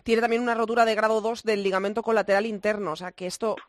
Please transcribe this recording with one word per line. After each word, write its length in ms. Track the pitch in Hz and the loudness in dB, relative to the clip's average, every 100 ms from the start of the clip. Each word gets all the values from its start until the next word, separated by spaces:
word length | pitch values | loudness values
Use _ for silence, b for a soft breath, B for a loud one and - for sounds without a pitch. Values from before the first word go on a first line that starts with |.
tiene 180 | - 226 | 0 2
también 200 | 233 226 | 2 0
una 140 | 240 233 | 0 0
rotura 280 | 226 233 | 0 2
de 100 | 226 214 | 2 4
grado 260 | 220 220 | 2 2
dos 220 | 208 233 | 0 -4
del 200 | 214 208 | -2 0
ligamento 400 | 196 190 196 214 | 0 0 -2 -2
colateral 420 | 226 226 196 196 220 | 0 2 2 2 0
interno. 460 | 208 208 208 190 | -2 -2 -2 -4
O 40 | 156 | -6
sea, 160 | 180 | -10
que 140 | - 180 | -10 -10
esto, 280 | - 220 - | -4 -4 -4